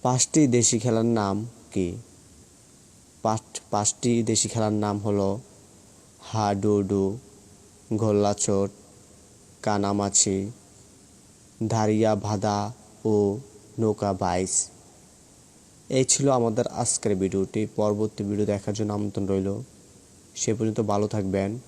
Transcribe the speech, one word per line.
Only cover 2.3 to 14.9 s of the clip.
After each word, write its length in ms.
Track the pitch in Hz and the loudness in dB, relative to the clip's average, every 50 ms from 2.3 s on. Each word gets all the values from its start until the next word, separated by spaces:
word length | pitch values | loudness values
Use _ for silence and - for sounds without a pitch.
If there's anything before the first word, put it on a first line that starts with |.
| - - - - - - - - - - - - - - - - - - | -20 -20 -20 -20 -20 -20 -20 -20 -20 -20 -20 -20 -20 -20 -20 -20 -20 -6
পাঁচ-, 400 | - 110 110 110 - - - - - - | -2 -2 -2 -2 -6 -12 -16 -16 -8 -4
পাঁচটি 520 | - 104 104 104 - - - 120 120 117 113 | -2 0 0 0 -4 -2 0 0 2 2 2
দেশি 260 | 110 113 104 - 104 | 2 0 0 0 -2
খেলার 240 | - 113 110 107 107 | 0 0 0 0 0
নাম 260 | 107 104 104 101 104 | 0 0 -2 -2 -2
হলো 400 | 101 107 101 101 98 98 98 117 131 - - - - - - - - - - - - - - - | -2 0 0 2 2 0 0 -4 -8 -16 -20 -20 -20 -20 -20 -20 -20 -20 -20 -20 -20 -20 -20 -20
হাডুডু, 960 | - - - 110 107 101 101 98 98 107 104 104 101 95 101 98 98 95 101 123 - - - - - - - - - - - - - - 113 | -18 -6 -2 0 0 0 0 0 2 2 2 2 2 0 0 0 0 0 -2 -6 -12 -18 -20 -20 -20 -20 -20 -20 -20 -20 -20 -20 -8 -6 -2
গোল্লাছুট, 760 | 107 113 107 104 104 104 101 101 - - - 101 98 98 98 - - - - - - - - - - - - - - - - - - - | 0 2 2 2 4 2 2 0 0 -2 0 0 0 0 -2 -4 -12 -20 -20 -20 -20 -20 -20 -20 -20 -20 -20 -20 -20 -20 -20 -20 -6 -2
কানামাছি, 880 | 107 104 101 101 101 101 101 101 101 95 - - 107 95 95 98 104 123 - - - - - - - - - - - - - - - - - - - - - 113 107 | 0 0 0 0 0 0 0 0 0 0 0 0 0 0 -2 -4 -6 -10 -14 -20 -20 -20 -20 -20 -20 -20 -20 -20 -20 -20 -20 -20 -20 -20 -20 -20 -20 -10 -6 -4 -2
ধারিয়া 480 | 110 113 107 107 107 107 110 110 107 | 0 0 2 2 2 4 4 2 2
ভাদা 580 | 101 101 104 107 101 92 107 104 101 101 107 120 - - - - - - | 0 0 -2 -2 -2 0 0 0 -2 -2 -6 -10 -14 -20 -20 -20 -6 -2
ও 320 | 110 107 104 104 98 101 120 135 - - - - - - - | 0 2 4 4 2 0 -2 -8 -14 -20 -20 -20 -14 -6 -2
নৌকা 340 | 113 110 104 - - 101 98 | 0 0 0 0 0 -2 0
বাইস। 560 | 92 101 90 87 90 95 92 - - - - - - - - | 0 0 0 0 0 -2 0 -2 -4 -4 -4 -12 -20 -20 -20